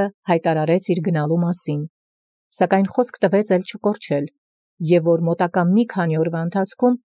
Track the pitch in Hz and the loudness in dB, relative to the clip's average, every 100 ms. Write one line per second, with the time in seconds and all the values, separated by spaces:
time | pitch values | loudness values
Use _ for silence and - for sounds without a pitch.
0 | 196 - - 170 170 156 156 185 - 175 | 0 -4 -2 0 0 0 2 0 0 -2
1 | 156 160 147 170 170 175 - 147 156 _ | 0 -2 0 0 0 -4 -6 -6 -8 _
2 | _ _ _ _ _ - 185 196 190 - | _ _ _ _ _ -2 2 2 2 0
3 | 247 - 185 196 208 185 196 - 208 208 | -2 0 2 2 2 -2 -2 -6 -4 -4
4 | - 143 143 _ _ _ _ - 160 170 | -4 -4 -4 _ _ _ _ -8 2 2
5 | 165 165 165 170 175 185 175 208 233 196 | 4 2 0 -2 0 0 2 2 0 -2
6 | 165 156 160 165 170 196 190 - 247 247 | 0 0 0 -2 -4 -4 -4 0 0 0